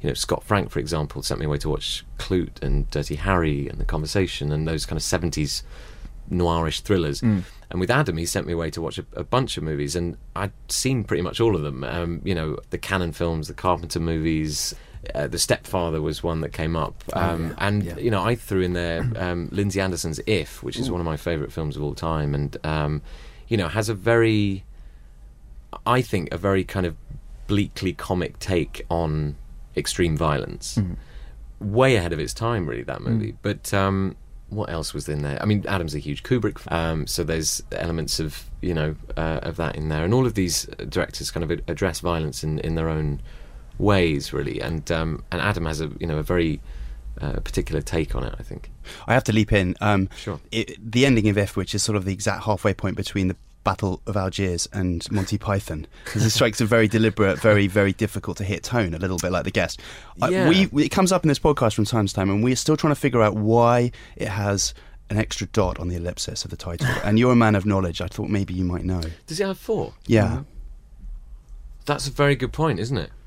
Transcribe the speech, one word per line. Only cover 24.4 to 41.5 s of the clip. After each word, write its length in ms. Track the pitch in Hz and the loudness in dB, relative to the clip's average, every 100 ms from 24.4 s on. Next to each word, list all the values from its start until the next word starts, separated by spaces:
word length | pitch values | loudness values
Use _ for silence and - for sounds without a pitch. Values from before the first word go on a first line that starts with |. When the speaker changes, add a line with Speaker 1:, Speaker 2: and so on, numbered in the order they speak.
| 104 95 - - - - - - - - - - - - - | 2 -2 -8 -18 -18 -18 -20 -20 -20 -20 -20 -18 -16 -6 2
Speaker 1:
I 160 | 123 | 2
think, 300 | 120 101 85 | 2 -2 -2
a 60 | 85 | -2
very 260 | 95 95 | 2 2
kind 220 | 90 98 90 | 2 -2 -2
of 100 | 80 - - - - - | -4 -12 -14 -14 -16 -2
bleakly 460 | 101 104 - 95 | 0 0 -2 -4
comic 460 | - - 92 85 - | -4 -2 -2 -2 -6
take 460 | - 90 73 - - | 0 0 0 -6 -4
on 460 | 85 82 76 76 71 - - - - | 0 0 0 -2 -4 -12 -16 -8 -4
extreme 400 | 76 - 87 76 | -4 0 2 2
violence. 600 | 80 71 50 - - - | 2 2 -2 -8 -4 -2
Speaker 2:
Mm. 180 | 92 87 - - - - - - | -2 -4 -12 -16 -16 -16 -16 -8
Speaker 1:
Way 360 | 104 107 131 117 | -2 4 6 4
ahead 180 | 87 | 2
of 60 | 78 | -2
its 140 | 65 | -4
time, 340 | - 113 117 80 | -2 -2 0 -2
really, 160 | 58 | -4
that 180 | 60 65 | -6 -6
movie. 320 | - 113 104 | 0 0 -2
Speaker 2:
Mm. 40 | 101 | -4
Speaker 1:
But, 320 | 104 101 - | -4 -4 -2
um, 420 | 101 98 98 95 - - - - | 2 2 2 0 -4 -16 -18 -10
what 200 | 101 - | -6 -4
else 240 | 82 76 | -4 -4
was 160 | 76 71 | -6 -4
in 140 | 73 | -2
there? 180 | 71 71 | -2 0
I 40 | 104 | 2
mean, 200 | 104 - | 2 2
Adam's 280 | 95 82 73 | -2 -2 -4
a 40 | |
huge 220 | 73 71 | -6 -8
Kubrick 360 | - 123 107 - | 0 0 0 -4
f-, 140 | - | -4
um, 360 | 82 82 80 71 | 0 0 -2 -2
so 160 | - | -2
there's 400 | 80 80 76 - - | 0 0 0 -4 -6
elements 480 | - 85 82 76 - | -6 -2 -2 -2 -2
of, 240 | 78 - - - | -4 -6 -12 -6
you 120 | 90 | -2
know, 220 | 80 76 73 - - | 0 -2 -4 -8 -4
uh, 220 | 80 80 | -2 -2
of 140 | - 80 | -4 -4
that 180 | 80 - | -4 -2
in 140 | 78 | -2
there. 140 | 78 85 | 0 2
And 80 | |
all 140 | 120 127 | 4 2
of 80 | 110 | 2
these 300 | 90 78 - - - | 0 0 -4 -10 -4
directors 420 | - - - - | -2 -2 -4 -6
kind 120 | 85 | -4
of 60 | 80 | -2